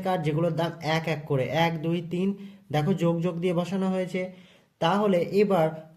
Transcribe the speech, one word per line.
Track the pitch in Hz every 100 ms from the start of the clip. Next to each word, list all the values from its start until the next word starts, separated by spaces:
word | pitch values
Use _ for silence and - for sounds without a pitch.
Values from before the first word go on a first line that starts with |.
| 185
কার্ড, | 180 156
যেগুলোর | 147 170 156
দাম | 170 - 151 160
এক | 165 151
এক | -
করে, | 139 123 156 165
এক, | 165 165
দুই, | 175 170
তিন, | 175 190 196 - - -
দেখো | 147 151 190
যোগ | 170 170 175
যোগ | 170
দিয়ে | 180 170
বসানো | 175 190 190
হয়েছে। | 185 180 185 185 - - - _ -
তাহলে | 165 196 208 175 - 196
এবার | 202 185 156 - -